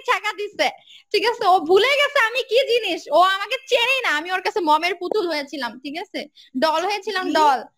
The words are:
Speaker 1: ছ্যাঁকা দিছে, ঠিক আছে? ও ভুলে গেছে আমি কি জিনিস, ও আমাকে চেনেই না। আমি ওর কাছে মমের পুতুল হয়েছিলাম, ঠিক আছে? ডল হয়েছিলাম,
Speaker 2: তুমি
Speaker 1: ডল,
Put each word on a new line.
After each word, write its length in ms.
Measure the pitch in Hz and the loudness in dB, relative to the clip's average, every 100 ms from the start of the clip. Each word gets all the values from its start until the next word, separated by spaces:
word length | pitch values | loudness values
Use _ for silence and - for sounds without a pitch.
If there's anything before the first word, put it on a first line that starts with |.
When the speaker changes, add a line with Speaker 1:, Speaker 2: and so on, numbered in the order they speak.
| 523 | -2
Speaker 1:
ছ্যাঁকা 260 | 403 415 | -2 -2
দিছে, 340 | 359 415 392 285 - _ - _ | -6 -10 -2 -4 -4 _ -20 _
ঠিক 120 | 339 427 | -2 0
আছে? 180 | 453 403 | 0 2
ও 80 | 370 | 2
ভুলে 320 | 311 381 508 571 | 4 4 4 2
গেছে 240 | 571 571 | 0 0
আমি 220 | 453 494 | 0 -2
কি 160 | - 453 | 0 0
জিনিস, 380 | 427 480 415 330 - | 2 0 0 -4 2
ও 80 | 302 | 4
আমাকে 340 | 381 392 415 523 - | 4 2 -4 -8 -2
চেনেই 340 | - 480 523 | 0 2 0
না। 80 | 403 | 0
আমি 200 | 302 349 | -2 -2
ওর 100 | 370 | -4
কাছে 180 | 381 427 | -2 -2
মমের 360 | 311 302 349 370 | 0 2 0 -4
পুতুল 300 | 359 415 339 | -4 -4 -2
হয়েছিলাম, 440 | 302 277 302 240 233 | -4 -6 -8 -10 -10
ঠিক 160 | 294 311 | -12 -10
আছে? 200 | 415 294 - _ - 262 | -10 -10 -12 _ -10 0
ডল 240 | 311 320 | 0 0
হয়েছিলাম, 400 | 370 415 440 392 | -2 -4 -6 -6
Speaker 2:
তুমি 100 | 254 | -2
Speaker 1:
ডল, 260 | 311 302 247 - | 4 4 2 -4